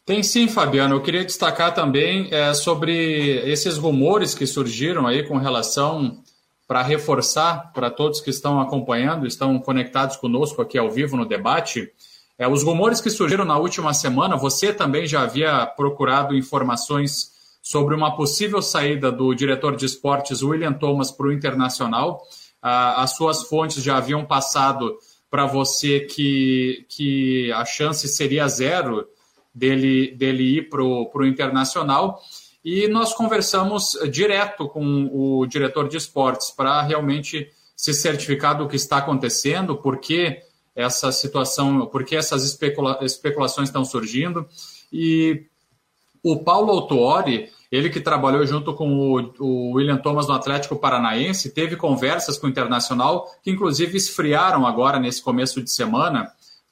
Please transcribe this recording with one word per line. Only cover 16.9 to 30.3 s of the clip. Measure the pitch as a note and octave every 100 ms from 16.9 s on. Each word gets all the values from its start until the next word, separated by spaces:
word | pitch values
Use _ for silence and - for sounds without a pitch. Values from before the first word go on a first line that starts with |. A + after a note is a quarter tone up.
| D3 C#3+ - - _ _ _
sobre | - D3 C#3+
uma | D#3 D3+ D3+
possível | C#3+ - G#3 G3+
saída | - D#3+ C#3+ D3 C3
do | A#2+ C3
diretor | B2 C#3 C3 D3 C#3
de | C3
esportes, | - C#3 C#3 C#3 B2
William | C#3 D#3 D#3+
Thomas, | C#3 D3 C#3 C3
pro | - C#3
Internacional. | C#3+ D3 B2+ B2+ - A#2+ A#2 D#3+ F3 - - - _
Ah, | B2 B2 B2 A#2+
as | C3 -
suas | D#3+ D#3
fontes | - D#3 D#3 C#3+
já | C3+ C3
haviam | B2+ D3+ D3
passado | C3+ - C#3+ C3+ C3 A2+ - _ _ -
pra | C#3+ C3+
você | C3+ C3 - D3 C#3+
que, | C#3+ - C#3+ C3+ C3 B2+ B2+ B2+ -
que | - C#3+ C#3 C3 C3 A#2+
a | A2+
chance | A#2 - D3+ D3 C#3
seria | - C#3 C#3+ C#3+
zero | - C3 F3+ C3 G#2+ - _ _ _ _
dele, | A#2+ C3 C3+ C3+ C3 C3 B2+
dele | C3+